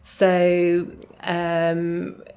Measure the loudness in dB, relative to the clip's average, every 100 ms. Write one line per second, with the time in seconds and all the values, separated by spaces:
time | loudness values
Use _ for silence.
0 | -16 0 2 4 4 4 2 2 -2 -10
1 | -20 -12 -6 -4 -2 0 0 0 -2 -4
2 | -6 -12 -20